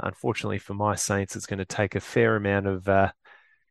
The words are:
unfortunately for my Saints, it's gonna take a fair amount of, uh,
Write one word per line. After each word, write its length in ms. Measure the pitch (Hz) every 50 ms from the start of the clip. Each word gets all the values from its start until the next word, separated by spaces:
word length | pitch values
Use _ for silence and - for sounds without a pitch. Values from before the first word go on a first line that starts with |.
| -
unfortunately 540 | 95 95 - - 127 110 - - 107 101 98
for 160 | - - 104
my 200 | 101 104 104 101
Saints, 400 | 95 - - 104 98 98 - -
it's 120 | 104 -
gonna 180 | - 104 98 95
take 320 | - - - 107 95 -
a 40 | 98
fair 360 | - - - 123 117 113 113
amount 320 | 107 101 101 98 101 98 101
of, 200 | 98 92 92 101
uh, 220 | 98 98 98 92 - _ _ - - - _ _ _ _ _ _